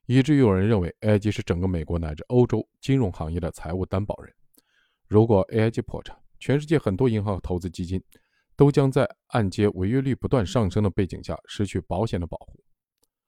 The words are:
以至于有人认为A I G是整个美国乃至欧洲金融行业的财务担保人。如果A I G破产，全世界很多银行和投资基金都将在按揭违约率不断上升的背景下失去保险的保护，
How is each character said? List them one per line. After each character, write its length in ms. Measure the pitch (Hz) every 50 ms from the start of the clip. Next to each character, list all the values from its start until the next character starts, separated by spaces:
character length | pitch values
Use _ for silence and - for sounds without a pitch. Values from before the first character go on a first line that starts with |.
| _
以 160 | - 120 131 131
至 120 | 156 151
于 40 | 139
有 120 | 131 107
人 160 | 95 92 98
认 140 | 110 117 98
为 140 | 87 82 - _
A 160 | - 107 104
I 20 | 101
G 120 | 101 107
是 120 | 101 - -
整 180 | - 92 85
个 80 | 92 92
美 160 | 90 82 76
国 140 | - 87 85
乃 160 | 85 78 76
至 80 | 78 - -
欧 180 | 123 123 123
洲 200 | 117 120 104 - - _ _
金 160 | - - 135
融 160 | 135 117 92 -
行 180 | - 82 78
业 80 | 82 87
的 120 | 85 82
财 240 | - - - 80 87
务 100 | 92 90
担 200 | - - 95 104
保 120 | - - - -
人。 120 | - _ _ _ _ _ _ _ _ _ _ _ _ _ _ _
如 200 | _ 101 107 113
果 160 | 113 107 95 92 - -
A 140 | 113 110
I 40 | 117
G 120 | - - 110
破 200 | - - - -
产， 160 | - - - - _ - _
全 180 | - - 127 147
世 60 | 151
界 120 | 151 160 139
很 180 | - 107 98
多 120 | 90 127 127
银 120 | 110 107 98
行 120 | 104 98
和 60 | 85
投 180 | - - 90 90
资 100 | 90 90
基 160 | - - 90
金 180 | 85 95 92 - _ _ _ _ _ _ _ _ _ _
都 160 | - 143 143 139
将 180 | 151 139 135
在 160 | 127 143 123 - - _ _ _
按 200 | - 123 107 92
揭 180 | - - 104 104
违 200 | - 90 92 101
约 120 | 123 135
率 140 | 135 139 117
不 120 | - -
断 180 | 95 - 127 95
上 260 | 85 - 131 107 90
升 120 | - 107 107
的 60 | 98
背 180 | - - 98
景 160 | - - - -
下 160 | - 85 - -
失 200 | - - - 107
去 140 | 95 - 95 -
保 240 | - 87 90 113
险 120 | - - 92
的 80 | 85
保 120 | 80 - -
护， 260 | - - - - _ _ _ _ _ _ _ _ _ _ _ _ _